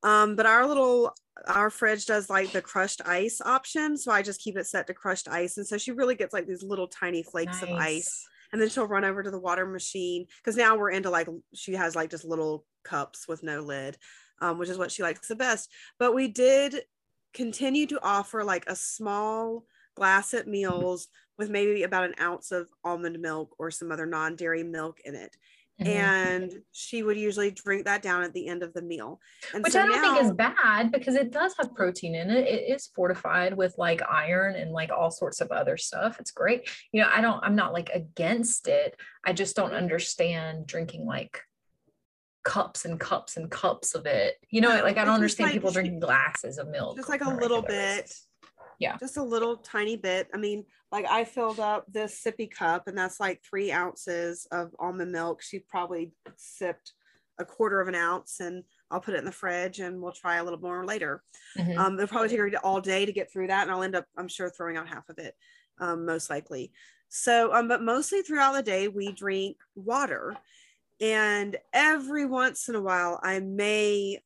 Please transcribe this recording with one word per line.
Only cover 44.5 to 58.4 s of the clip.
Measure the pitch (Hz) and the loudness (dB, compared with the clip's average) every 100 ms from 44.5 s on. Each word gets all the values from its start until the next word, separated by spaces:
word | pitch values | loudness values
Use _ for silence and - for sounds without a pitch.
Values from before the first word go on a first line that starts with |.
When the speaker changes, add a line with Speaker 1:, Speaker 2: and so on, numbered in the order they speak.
| 220 | 4
Speaker 2:
know, | 233 | 6
Speaker 1:
No, | 226 | 6
Speaker 2:
like, | - 202 | 4 2
I | 214 | 4
don't | |
Speaker 1:
it's | 220 | 4
just, | 214 - | 4 2
Speaker 2:
understand | |
Speaker 1:
like, | 202 | 2
Speaker 2:
people | 208 190 | 2 0
Speaker 1:
she | |
Speaker 2:
drinking | 180 180 170 | 0 -2 -2
glasses | 165 131 143 - - 135 | 2 2 2 -2 -8 -10
of | 147 | -8
milk | 147 - - | -6 -6 -8
Speaker 1:
just, | 269 | -4
like, | 285 | -2
a | 277 | -2
Speaker 2:
on | |
a | 247 | 0
Speaker 1:
little | 240 233 | 2 2
Speaker 2:
regular | 220 | 0
Speaker 1:
bit. | 202 196 202 - | -2 0 -2 -6
Speaker 2:
basis. | - - _ - _ - - | -14 -20 _ -20 _ -20 -2
Yeah. | - - | -2 -2
Speaker 1:
Just | 262 285 | -8 -6
a | |
little | 262 226 233 233 | 0 2 0 -2
tiny | - 220 208 226 | -4 -2 0 0
bit. | 190 185 - | 0 0 -2
I | 202 | -4
mean, | 208 208 202 _ _ | -2 -4 -6 _ _
like, | 208 196 | -4 0
I | 220 226 | 0 0
filled | 262 226 220 | -2 -2 0
up | 214 208 - | 0 0 -2
this | 208 214 - | -6 -6 -4
sippy | 226 220 220 | -6 -6 -8
cup, | - 175 175 185 | -2 0 0 -2
and | 196 | -4
that's, | 185 - | -4 0
like, | 196 180 | -2 -2
three | - 190 202 | -6 -4 -2
ounces | 156 180 - - 175 170 170 - | 0 -2 -6 -6 -4 -4 -6 -6
of | 175 170 - | -6 -6 -6
almond | 180 185 180 | -6 -4 -4
milk. | 170 170 175 | -4 -4 -4
She | - 196 | -8 -14
probably | - 190 175 180 165 _ - - | -8 -6 -4 -6 -8 _ -20 -20
sipped | - - 180 170 - _ _ _ _ - | -20 -8 -6 -6 -12 _ _ _ _ -12
a | 175 | -12
quarter | - 220 196 | 0 2 4
of | 185 | 4
an | 180 | 4
ounce, | 170 180 - | 2 2 -2
and | - | -8